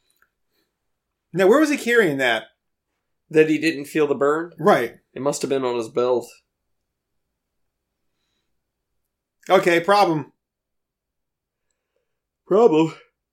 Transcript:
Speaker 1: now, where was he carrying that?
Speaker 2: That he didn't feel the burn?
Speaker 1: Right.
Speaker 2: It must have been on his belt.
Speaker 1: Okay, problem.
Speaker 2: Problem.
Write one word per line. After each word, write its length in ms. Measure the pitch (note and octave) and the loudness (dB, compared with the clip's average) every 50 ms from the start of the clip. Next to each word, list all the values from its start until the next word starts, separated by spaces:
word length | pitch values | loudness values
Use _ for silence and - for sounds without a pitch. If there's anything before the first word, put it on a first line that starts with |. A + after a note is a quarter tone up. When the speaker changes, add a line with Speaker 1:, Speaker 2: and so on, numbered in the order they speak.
| _ _ _ _ _ _ _ _ _ _ _ _ _ _ _ _ _ _ _ _ _ _ _ _ _ _ - | _ _ _ _ _ _ _ _ _ _ _ _ _ _ _ _ _ _ _ _ _ _ _ _ _ _ -2
Speaker 1:
now, 140 | F3 G3 | 2 4
where 140 | F#3 A#3 D4+ | 6 6 6
was 100 | D#4 D4 | 4 2
he 60 | C#4+ | 0
carrying 400 | A3 - A#3 A#3+ A#3 G#3 D#3+ C#3 C3+ | -4 -2 0 2 2 2 2 0 0
that? 260 | C3 B2 A2+ A2 - - _ _ _ _ _ _ _ _ _ _ _ _ _ _ _ - | 0 0 0 -2 -4 -8 _ _ _ _ _ _ _ _ _ _ _ _ _ _ _ -6
Speaker 2:
That 220 | D#3 D#3 D#3 D#3 | -2 0 0 0
he 80 | D#3 C#3+ | 0 -2
didn't 280 | D3+ D#3+ D#3 C#3 C#3+ | -2 -4 -6 -6 -10
feel 200 | - - D#3+ D3+ | -8 -4 -2 -2
the 80 | C#3+ C3+ | -2 -2
burn? 380 | A#2 C#3 C#3+ D3+ D#3+ E3+ F3 - - | -2 -2 -2 -2 -4 -6 -10 -10 -4
Speaker 1:
Right. 380 | D3+ G#3 F#3 C3+ A#2+ A2+ - - _ _ - | 0 0 0 0 -2 -6 -10 -14 _ _ -14
Speaker 2:
It 100 | - C3 | -8 -6
must 200 | C#3+ C#3+ - - | -6 -6 -6 -6
have 80 | C3 | -6
been 140 | C3+ C3+ C3 | -4 -4 -4
on 120 | B2 A#2+ | -4 -6
his 120 | A#2+ A2+ A2 | -6 -8 -8
belt. 380 | - B2 B2 B2 B2+ A#2+ A#2+ - - _ _ _ _ _ _ _ _ _ _ _ _ _ _ _ _ _ _ _ _ _ _ _ _ _ _ _ _ _ _ _ _ _ _ _ _ _ _ _ _ _ _ _ _ _ _ _ _ _ _ _ _ _ _ _ _ _ _ _ _ _ _ - | -6 -4 -2 -2 -2 -2 -4 -8 -18 _ _ _ _ _ _ _ _ _ _ _ _ _ _ _ _ _ _ _ _ _ _ _ _ _ _ _ _ _ _ _ _ _ _ _ _ _ _ _ _ _ _ _ _ _ _ _ _ _ _ _ _ _ _ _ _ _ _ _ _ _ _ 0
Speaker 1:
Okay, 300 | - G3 F#3 F3+ E3+ E3 | 2 2 2 2 0 0
problem. 520 | E3+ G3 G3+ G#3 G3 F3 D#3+ D3+ C3 - _ _ _ _ _ _ _ _ _ _ _ _ _ _ _ _ _ _ _ _ _ _ _ _ _ _ _ _ _ _ _ _ _ _ _ _ _ _ _ _ _ _ _ | 2 2 2 2 2 2 0 -4 -6 -10 _ _ _ _ _ _ _ _ _ _ _ _ _ _ _ _ _ _ _ _ _ _ _ _ _ _ _ _ _ _ _ _ _ _ _ _ _ _ _ _ _ _ _
Speaker 2:
Problem. 480 | - F#3 G#3+ A#3+ A#3 D#3 D#3 E3 D#3 - - - _ _ _ _ _ | -2 2 4 4 4 4 2 0 0 -4 -12 -20 _ _ _ _ _